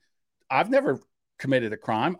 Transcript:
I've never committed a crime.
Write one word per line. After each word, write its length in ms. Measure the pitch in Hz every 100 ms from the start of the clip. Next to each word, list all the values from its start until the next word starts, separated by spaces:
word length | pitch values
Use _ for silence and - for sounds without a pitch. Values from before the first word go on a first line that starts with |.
| _ _ _ _ -
I've 200 | 131 190
never 320 | 269 262 127 - _ _ -
committed 360 | 135 131 113
a 40 | 107
crime. 380 | - 110 147